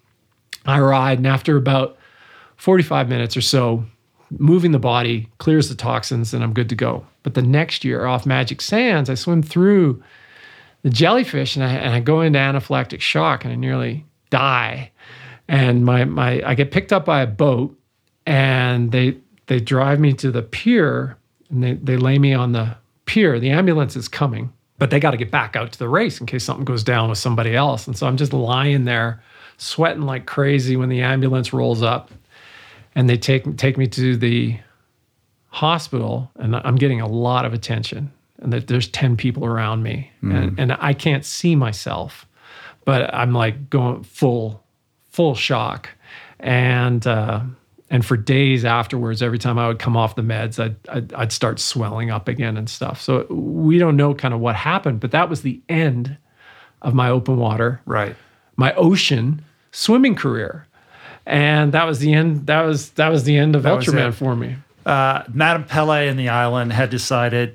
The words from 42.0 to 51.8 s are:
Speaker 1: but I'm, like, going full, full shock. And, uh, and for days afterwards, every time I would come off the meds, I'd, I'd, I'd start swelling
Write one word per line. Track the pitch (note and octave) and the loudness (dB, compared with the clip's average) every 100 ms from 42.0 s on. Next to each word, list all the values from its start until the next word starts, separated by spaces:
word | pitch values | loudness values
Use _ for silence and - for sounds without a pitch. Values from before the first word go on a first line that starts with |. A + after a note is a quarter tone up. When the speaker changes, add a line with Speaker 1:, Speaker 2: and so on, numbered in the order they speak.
| A#2+ - - _ - - - - | -8 -14 -20 _ -20 -20 -20 -6
Speaker 1:
but | - C3 B2+ | 0 0 0
I'm, | B2 B2 | -2 0
like, | B2 A2+ A2+ C#3 | 0 0 -4 -4
going | C#3 B2 A#2+ | -2 0 -4
full, | - - C#3 A#2+ A2 G#2 _ _ _ _ _ | -10 -2 0 0 -4 -8 _ _ _ _ _
full | - E3 | 0 0
shock. | B2 - A#2+ A2+ - - - - - - - | 0 -2 -2 -2 -6 -14 -20 -20 -20 -20 -10
And, | B2+ B2 B2 B2 B2 A#2+ B2 | -2 2 2 2 0 0 0
uh, | A2+ G#2+ G#2+ B2 B2 _ _ _ | 0 -2 -4 -6 -10 _ _ _
and | B2 | -2
for | A2+ A#2+ | 0 0
days | G#2 C3 C#3 C3 | 2 2 2 2
afterwards, | A#2 A#2 A#2 B2+ A#2 A2 | 0 0 -2 -4 -4 -2
every | A#2+ A#2 | -2 -2
time | B2 A#2 | -2 0
I | A#2 | 0
would | A2+ | -2
come | - A#2 | 0 0
off | A2+ - | 0 -2
the | |
meds, | A2 A2 A2+ A2+ | -4 -2 -4 -4
I'd, | A2+ A2 - | -6 -6 -10
I'd, | B2 - | -8 -8
I'd | - A#2 | -6 -6
start | - A2+ A2 | -2 -4 -2
swelling | - B2+ | -4 -4